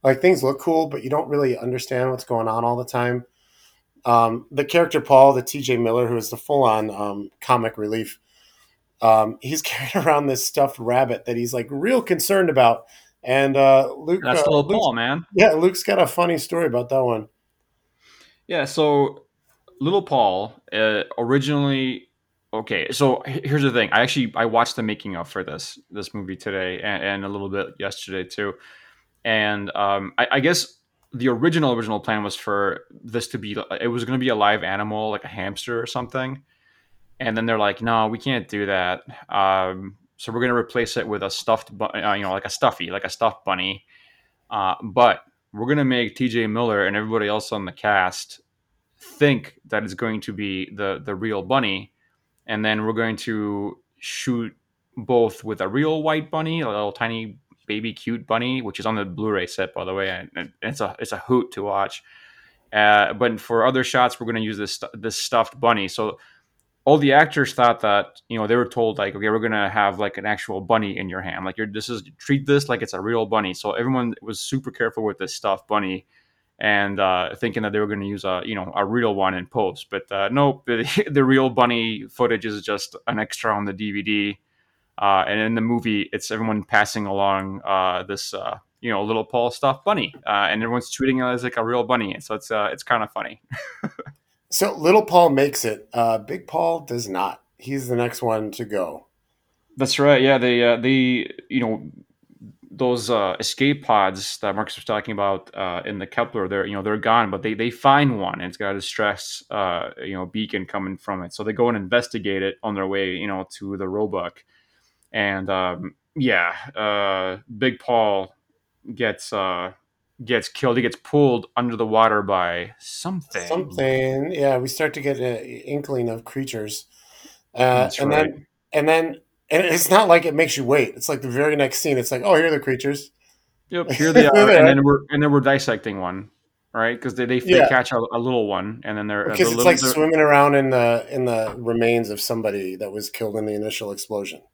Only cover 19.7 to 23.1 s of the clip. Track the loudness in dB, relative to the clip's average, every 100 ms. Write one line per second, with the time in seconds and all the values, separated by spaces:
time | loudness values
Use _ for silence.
19.7 | _ 0 0 2 2 2 2 -4 -12 _
20.7 | 0 2 2 -2 -4 2 2 2 0 0
21.7 | 0 -2 -6 _ _ _ _ _ -8 -4
22.7 | -2 -2 2 2